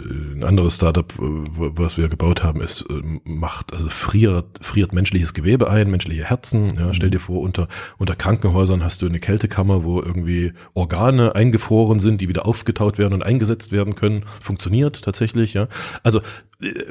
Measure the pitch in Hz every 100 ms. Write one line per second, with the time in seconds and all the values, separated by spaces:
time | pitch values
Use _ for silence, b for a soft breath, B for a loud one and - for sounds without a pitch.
0 | - 71 73 71 78 95 87 - 85 85
1 | 82 - 73 78 76 82 78 80 87 -
2 | 80 78 82 85 85 76 - - - 73
3 | 76 78 - 80 82 - - 85 78 -
4 | - 101 107 87 - - - 104 95 92
5 | 95 92 82 - 80 123 - 107 101 90
6 | - 80 82 123 - 113 104 101 87 90
7 | 92 90 - 90 92 90 82 B B B
8 | 92 90 - 110 101 87 92 92 82 -
9 | 90 85 - 104 104 - 98 95 82 87
10 | - 90 85 87 87 - B - 85 82
11 | 117 135 117 - 113 110 - 110 113 107
12 | 104 104 90 87 104 113 - - 107 104
13 | 101 95 95 123 110 117 - 101 101 104
14 | 104 107 104 B - 95 90 113 147 143
15 | - 95 120 120 113 98 104 B B B
16 | 120 107 - B B - 98 - -